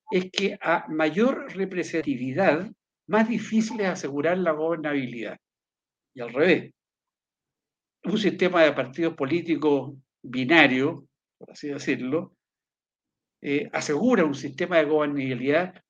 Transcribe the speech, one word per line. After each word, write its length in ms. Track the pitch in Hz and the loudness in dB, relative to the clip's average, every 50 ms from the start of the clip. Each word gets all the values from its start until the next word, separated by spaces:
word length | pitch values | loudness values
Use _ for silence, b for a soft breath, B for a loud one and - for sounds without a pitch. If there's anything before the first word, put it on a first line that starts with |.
| _ - | _ -2
es 200 | - 185 185 185 | -2 -2 -2 -2
que 260 | - - 190 202 - - | -2 -2 -2 0 -2 -2
a 260 | - 160 170 160 - - | -2 0 0 0 -2 -4
mayor 640 | 160 156 156 156 151 190 233 262 - 359 285 - 170 | -2 0 0 2 2 2 2 2 2 -2 -6 -8 -8
representatividad, 1160 | 185 190 185 185 180 151 - 170 160 - 143 131 - 123 131 131 180 196 165 143 160 190 233 - _ _ _ _ _ _ - | -6 -6 -4 -4 -6 -4 -4 -4 -4 -2 -4 -4 -4 -4 -4 -2 2 2 2 2 2 0 -6 -12 _ _ _ _ _ _ 0
más 200 | 202 220 220 233 | 2 2 2 2
difícil 520 | 233 - - - 220 220 220 - 254 214 | 0 -4 -4 0 0 0 0 0 -2 -2
es 80 | 196 185 | -2 -2
asegurar 500 | 165 - - 139 139 143 147 160 180 190 | -2 -4 -6 -6 -4 -2 0 0 0 0
la 140 | 180 165 | 0 0
gobernabilidad. 840 | 156 151 156 165 170 160 151 151 143 139 131 120 123 113 107 101 - - _ _ _ _ _ _ _ _ _ _ _ _ _ _ - | 0 0 0 -2 -2 -2 -2 -2 -2 -2 -2 -4 -6 -8 -10 -10 -10 -14 _ _ _ _ _ _ _ _ _ _ _ _ _ _ -12
Y 60 | 123 | -10
al 120 | 120 117 | -10 -6
revés, 400 | 117 135 165 185 147 101 - - - _ _ _ _ _ _ _ _ _ _ _ _ _ _ _ _ _ _ _ _ _ _ _ _ _ - | 0 2 4 4 4 2 0 -4 -16 _ _ _ _ _ _ _ _ _ _ _ _ _ _ _ _ _ _ _ _ _ _ _ _ _ -4
un 140 | - 190 220 | -2 0 0
sistema 440 | 208 170 - - 185 175 175 170 | 2 0 0 2 0 2 4 6
de 100 | 160 147 | 4 4
partidos 420 | 131 135 127 127 - 170 165 160 165 | 4 2 -4 -4 -4 -2 -2 -2 -2
políticos 800 | - 139 131 165 175 165 170 160 139 147 151 143 135 127 131 - - - _ _ _ | -2 -2 -2 -2 -2 0 -2 -2 0 2 2 2 2 0 -4 -12 -16 -20 _ _ _
binario, 840 | - 131 123 127 131 127 170 165 147 131 127 127 135 156 170 - - _ _ _ _ _ _ _ | -14 -8 -6 -2 0 4 6 6 6 6 4 2 0 -2 -2 -6 -12 _ _ _ _ _ _ _
por 140 | - - | -20 -20
así 160 | - - - 143 | -18 -12 -10 -10
decirlo, 680 | 139 135 - 156 135 - 127 127 143 170 190 - _ _ _ _ _ _ _ _ _ _ _ _ _ _ _ _ _ _ _ _ _ _ | -8 -6 -4 -4 -4 -4 -4 -4 -4 -4 -4 -6 _ _ _ _ _ _ _ _ _ _ _ _ _ _ _ _ _ _ _ _ _ _
eh, 280 | - 143 139 147 147 - | -4 -2 -2 -2 -2 -4
asegura 520 | - 143 - - 147 147 202 254 247 196 165 | -6 -4 -2 -2 0 2 2 4 4 4 4
un 100 | 147 139 | 2 0
sistema 440 | 135 143 139 - - 180 175 180 165 | -4 -8 -8 -6 -6 -2 2 2 2
de 60 | 147 | 4
gobernabilidad 1000 | 143 156 151 151 147 143 143 131 131 127 113 127 139 147 165 185 185 - - _ | 4 2 2 0 0 -2 -2 -4 -4 -4 -2 0 0 2 2 0 -2 -8 -16 _